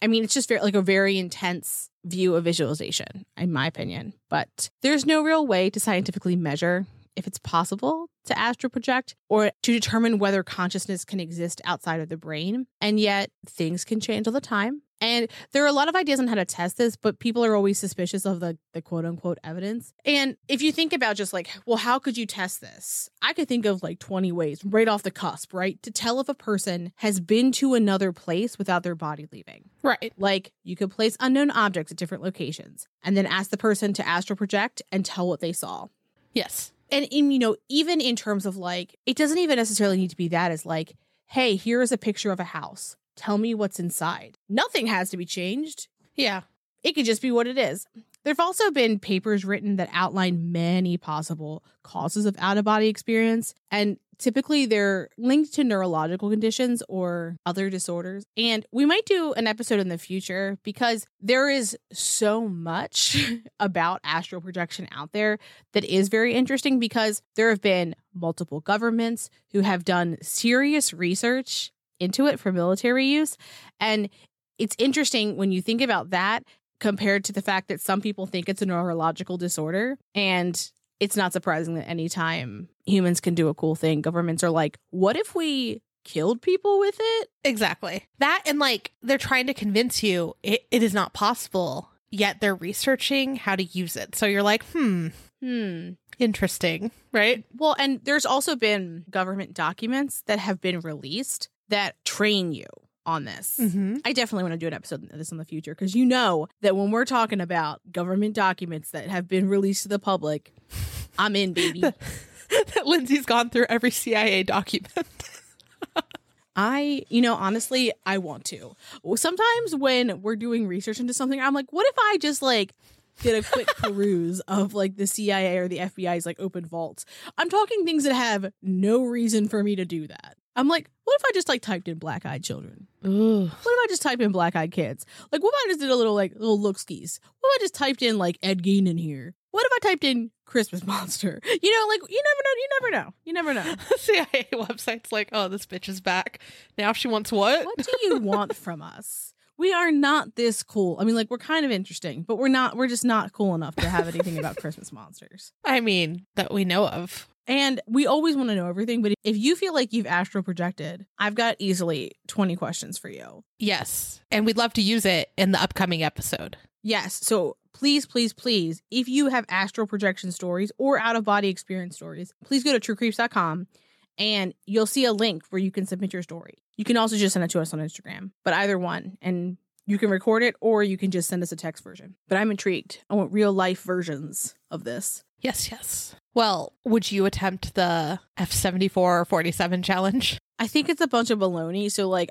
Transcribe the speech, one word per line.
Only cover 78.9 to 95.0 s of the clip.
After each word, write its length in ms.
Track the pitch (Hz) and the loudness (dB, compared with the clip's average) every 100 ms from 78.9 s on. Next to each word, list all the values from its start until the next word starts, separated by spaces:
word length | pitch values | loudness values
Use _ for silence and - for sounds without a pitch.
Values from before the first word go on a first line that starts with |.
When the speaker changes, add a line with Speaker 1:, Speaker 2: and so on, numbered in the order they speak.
| 165 160 156 180 180 | 0 0 -2 -6 -4
Speaker 1:
disorder. 600 | 175 160 156 190 247 269 _ | -4 -2 -2 -2 -2 -4 _
And 560 | 208 190 180 175 170 - _ _ - | -2 0 2 0 -4 -8 _ _ -4
it's 160 | 202 208 | -2 2
not 160 | 180 | 0
surprising 420 | 185 190 160 165 | 0 -2 -2 -2
that 140 | 165 - | -4 -6
anytime 800 | 165 165 180 165 165 123 104 180 _ - | -4 -4 -2 -2 -2 -6 -10 -14 _ 0
humans 340 | 196 180 175 | 4 4 2
can 140 | 185 | 2
do 140 | 170 156 | 2 2
a 60 | |
cool 200 | 151 160 | 2 0
thing, 260 | 160 160 151 | 0 2 2
governments 420 | 160 170 170 170 | 0 0 0 0
are 80 | 170 | 0
like, 280 | 165 156 - _ | 2 0 -4 _
"What 260 | 185 196 311 | 0 2 2
if 180 | 427 | -2
we 460 | 349 320 269 233 220 _ _ | -4 -2 -2 -4 -6 _ _
killed 380 | - 156 175 240 | -8 -2 0 0
people 380 | - 381 403 392 | 0 0 2 2
with 160 | 403 - | 2 0
it?" 300 | 453 453 - _ | -2 -2 -4 _
Speaker 2:
Exactly. 600 | 277 220 190 - 175 180 - - | -2 0 -2 -2 -8 -10 -10 -2
That 240 | 277 370 302 | 2 2 0
and, 120 | 294 | 2
like, 340 | 277 214 - _ | 2 0 -4 _
they're 140 | 240 277 | 0 0
trying 300 | - 262 262 | 2 0 0
to 80 | |
convince 480 | - 208 208 240 - | -2 0 2 2 0
you 320 | 208 180 165 - | 2 2 -2 -4
it, 240 | 190 220 - | -2 -2 2
it 100 | 240 | 4
is 120 | 220 | 4
not 180 | 196 185 | 2 -2
possible, 760 | - 208 247 - 185 170 139 - _ _ | 0 0 0 -2 -2 -2 -4 -10 _ _
yet 300 | 202 202 - | 0 0 2
they're 140 | 208 | 0
researching 840 | 190 175 202 269 262 - 277 269 262 | 0 -4 -2 2 2 2 2 0 -2
how 180 | 208 | 0
to 80 | 190 | 0
use 320 | 175 180 170 - | 0 -4 -4 -6
it. 200 | - - | -8 0
So 100 | 208 | 2
you're 160 | 202 | 4
like, 220 | 202 226 - | 4 2 0
"Hmm. 360 | 330 240 175 | 0 0 0